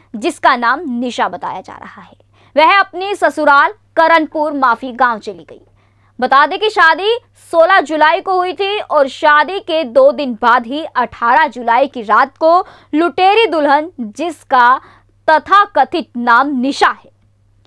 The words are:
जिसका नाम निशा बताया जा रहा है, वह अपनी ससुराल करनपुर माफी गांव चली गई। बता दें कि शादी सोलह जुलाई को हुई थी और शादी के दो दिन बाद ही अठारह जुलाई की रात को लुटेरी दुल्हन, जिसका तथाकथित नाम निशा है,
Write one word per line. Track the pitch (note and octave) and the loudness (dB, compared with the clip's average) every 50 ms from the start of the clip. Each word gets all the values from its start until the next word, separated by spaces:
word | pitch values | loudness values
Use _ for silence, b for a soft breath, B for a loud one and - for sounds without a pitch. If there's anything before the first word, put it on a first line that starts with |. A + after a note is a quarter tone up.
| b b b | b b b
जिसका | G#3 A3+ E4+ - - - D#4 C4 | -6 -6 -6 -4 0 0 0 2
नाम | B3 A#3+ A#3 B3+ D#4 F4+ C4+ A#3+ A#3+ | 2 0 -2 -2 -2 -4 -8 -6 -6
निशा | B3+ B3 A3 B3+ A3 F#3+ | -6 -6 -4 -4 -4 -4
बताया | E3+ - F3 - - F#3 | -6 -8 -10 -10 -10 -12
जा | F#3 - - | -14 -18 -20
रहा | - - - - G3+ | -20 -20 -20 -20 -20
है, | F3+ - _ _ _ b b b b b b | -20 -20 _ _ _ b b b b b b
वह | C4+ D#4+ E4+ G4 G4 | 2 2 4 4 2
अपनी | F#4+ - - F4+ F#4+ G4+ G4+ | 0 -2 -4 -10 -8 -8 -6
ससुराल | - F4+ D4+ C#4+ D#4 D4+ D4 C#4 C#4 D#4 F#4 G#4+ _ _ _ - | -2 -2 -2 -2 0 2 4 4 4 4 2 -2 _ _ _ -2
करनपुर | D#4+ D#4+ D#4+ E4 E4 D#4 - - D#4 D4+ D#4 | 0 2 2 2 2 0 -2 -4 -6 -6 -4
माफी | D4 C#4 C4 A#3+ A3+ - - A#3 | -4 -2 0 -2 -2 -2 -6 -10
गांव | A3+ B3+ C4 A#3+ A3+ G3+ | -4 -2 -2 -2 -2 -4
चली | - A3 F#3+ E3+ - - | -10 -14 -16 -16 -18 -20
गई। | A2+ - _ _ _ _ _ _ _ _ _ _ _ - | -20 -20 _ _ _ _ _ _ _ _ _ _ _ -6
बता | A#3+ B3+ C4 C#4 D4+ | -2 2 2 4 2
दें | C#4 F#4 F4+ | 2 0 -2
कि | G#4 G#4+ | -4 -2
शादी | - G#4 E4+ D#4+ D#4+ D4+ F#4+ G#4+ A#4 A#4+ _ _ _ _ - - | 2 2 4 4 2 2 -2 -4 -4 -4 _ _ _ _ -12 -2
सोलह | F4 E4 E4 F4+ F#4+ F#4 | 2 2 4 4 4 2
जुलाई | C#4+ B3+ D#4 D4+ D4+ D#4 E4+ F#4+ | 0 0 0 0 2 2 2 0
को | - G4 F#4 | -2 -2 -2
हुई | F#4 F4+ F#4 | -2 -2 -4
थी | - - G4 G4 G#4 G#4 | -4 -6 -6 -4 -4 -6
और | - - - D4+ C4+ C4 | -6 -2 0 0 0 -2
शादी | - - D#4+ D4+ D4 D4+ D4+ C#4 F#4+ G4+ | -4 -2 2 2 4 2 2 0 -4 -10
के | - - D#4+ D#4+ D#4+ | -6 -4 -4 -4 -2
दो | A#3 A#3 C4 C4 C#4+ | 0 2 4 4 4
दिन | C4 A#3 C#4+ B3+ A#3 | 2 0 -6 -8 -6
बाद | - B3 A#3 A#3 C4 A#3 | -2 0 2 2 2 0
ही | A3+ C#4 D4+ D#4+ | -4 -10 -10 -10
अठारह | - - B3 A#3+ - - - A#3 A#3 B3+ D4+ D#4 | -8 -6 -6 -6 -6 -6 -4 -2 2 2 2 2
जुलाई | C#4+ - B3 A3+ A3+ A3+ B3+ C#4+ | 0 -4 -6 -2 0 0 0 0
की | - - B3 | -2 -4 -8
रात | G#3 G#3+ G#3 A#3 C#4 C#4 _ - | -2 0 2 2 2 0 _ -2
को | D#4+ D#4+ E4+ F#4 F#4 B B B B B B | 0 2 2 2 0 B B B B B B
लुटेरी | D4+ E4+ F4 - F#4 F#4 F#4+ G#4 A4+ A4+ | -2 -2 -2 0 2 2 2 4 2 2
दुल्हन, | A4 D#4 D#4 D4 D4+ C#4 D4+ D#4 F4+ - - | 0 0 0 0 2 0 0 -2 -4 -10 -12
जिसका | A#3 G#3 G#3 - D#4 F4 D#4 - _ - C4+ B3+ A#3+ A#3+ C4 D4 b b b b b b _ _ - D#4+ | -14 -12 -10 -8 -8 -8 -8 -10 _ -2 0 2 2 2 2 0 b b b b b b _ _ -2 0
तथाकथित | D#4 D4 D4+ - F#4+ G4+ G4+ G4+ - - C4 C4 - E4 A#3+ _ - | 0 0 0 2 2 2 2 2 0 -2 -2 -2 -2 -8 -8 _ -10
नाम | A#3+ A#3+ A#3+ A#3 A#3+ C#4 D4 C#4+ B3 | -6 0 2 2 2 2 0 -2 -4
निशा | A#3+ C#4 C#4+ - F4 - | -4 -4 -2 0 0 0
है, | G#3+ - _ _ _ _ _ _ _ _ _ _ _ _ _ | 0 -2 _ _ _ _ _ _ _ _ _ _ _ _ _